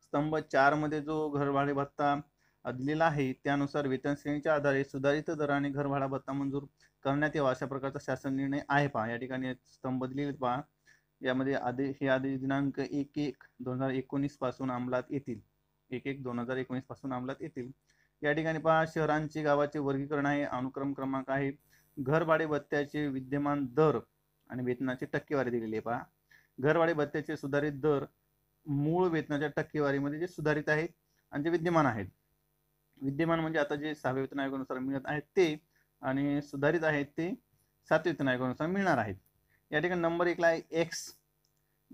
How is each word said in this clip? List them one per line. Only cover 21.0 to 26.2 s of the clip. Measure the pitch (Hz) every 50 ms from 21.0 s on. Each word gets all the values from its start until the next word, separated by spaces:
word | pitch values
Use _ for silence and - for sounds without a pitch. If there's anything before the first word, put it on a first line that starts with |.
| 135 135 135 135 131 135
आहे, | 135 139 139 139 135 - _ _ _ _ _ _ - -
घरभाडे | 131 131 151 165 170 160 160 156 165
भत्त्याचे | 151 151 143 - - 156 143 143 143 - 151 151
विद्यमान | 143 131 135 131 127 143 143 143 143 143 143 139
दर | 123 123 151 156 151 123 110 - _ _ _ _ _ _ _ _ -
आणि | 117 127 123
वेतनाची | 123 123 - 135 131 127 - -
टक्केवारी | - - 139 - - 151 135 123 120
दिलेली | 120 117 113 110 110
आहे | 107
पहा. | - 113 120 139 165 - _ _